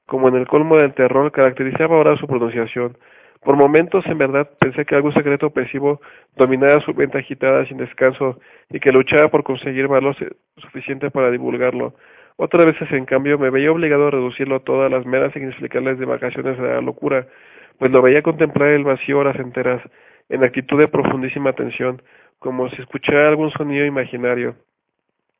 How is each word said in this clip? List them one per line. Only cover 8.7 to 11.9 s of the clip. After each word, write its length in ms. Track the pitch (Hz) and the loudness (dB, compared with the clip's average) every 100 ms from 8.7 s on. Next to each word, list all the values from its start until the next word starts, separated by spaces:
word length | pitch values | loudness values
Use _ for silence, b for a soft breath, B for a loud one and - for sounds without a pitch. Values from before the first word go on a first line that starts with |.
y 100 | 143 | -2
que 120 | - | 4
luchaba 360 | 131 131 151 151 | 4 4 4 4
por 140 | 147 | 2
conseguir 440 | 143 127 - 131 135 | -2 -6 -6 -4 0
valor 280 | 135 135 139 | 0 0 -4
se-, 160 | - - _ _ | -10 -14 _ _
suficiente 520 | - 135 131 135 143 | -20 -14 -12 -8 -6
para 200 | 139 127 | -2 -2
divulgarlo. 640 | 123 127 123 127 123 123 | -2 -4 -4 -4 -4 -8